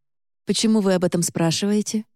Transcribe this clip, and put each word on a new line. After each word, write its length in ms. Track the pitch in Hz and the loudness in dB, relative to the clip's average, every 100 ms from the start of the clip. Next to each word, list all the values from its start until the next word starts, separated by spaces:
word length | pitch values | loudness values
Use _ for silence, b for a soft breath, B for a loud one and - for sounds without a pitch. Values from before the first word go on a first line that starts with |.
| _ _ _ _ - | _ _ _ _ -6
"Почему 360 | 190 220 220 | -2 2 2
вы 120 | 196 | 2
об 100 | 185 | 2
этом 180 | 175 175 | 2 0
спрашиваете?" — 840 | 170 - 165 - 202 208 - 214 - | -2 0 0 0 0 -2 -2 -6 -8